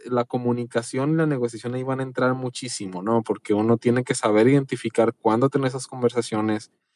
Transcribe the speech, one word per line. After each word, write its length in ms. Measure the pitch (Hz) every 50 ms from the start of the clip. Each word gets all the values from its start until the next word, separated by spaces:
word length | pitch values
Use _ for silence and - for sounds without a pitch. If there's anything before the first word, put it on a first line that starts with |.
| -
la 180 | 120 123 120 120
comunicación 880 | - - 123 123 120 120 123 120 120 - 120 113 - - 127 135 147 156
y 40 |
la 100 | 160 160
negociación 480 | 156 147 127 120 120 117 107 - 120 123
ahí 80 | 131 127
van 180 | 135 135 131
a 40 | 131
entrar 300 | 131 123 127 127 127 131
muchísimo, 680 | 131 131 123 123 - - 120 - - 104 92 92 87 92
¿no? 200 | 110 117 117 110
Porque 300 | - 104 98 - - 104
uno 240 | 104 110 113 117
tiene 260 | 113 - 123 120 127 123
que 120 | - 131
saber 340 | - - 110 107 107 113 127
identificar 680 | 139 143 135 131 127 117 - 113 - - 113 113 -
cuándo 360 | - - 110 107 117 135 131
tener 180 | - 135 135 127
esas 180 | 131 131 -
conversaciones 840 | - 135 131 120 120 - 123 113 - 110 107 107 110 107 107 - - _ _ _ _ _